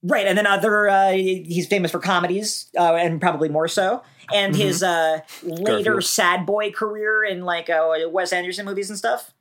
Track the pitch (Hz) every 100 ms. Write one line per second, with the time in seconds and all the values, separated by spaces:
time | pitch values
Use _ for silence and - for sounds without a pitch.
0 | 175 226 196 190 208 196 220 208 208 196
1 | 196 190 185 185 165 175 156 202 175 175
2 | 175 180 175 190 214 - - - 175 170
3 | 170 165 180 156 156 147 165 208 190 247
4 | - _ - 202 196 - 196 175 185 170
5 | 160 160 - - 175 165 202 214 208 196
6 | - - 185 185 175 208 214 196 220 214
7 | 214 214 214 180 180 170 165 165 160 160
8 | 165 180 180 180 180 180 202 196 196 208
9 | 233 247 - _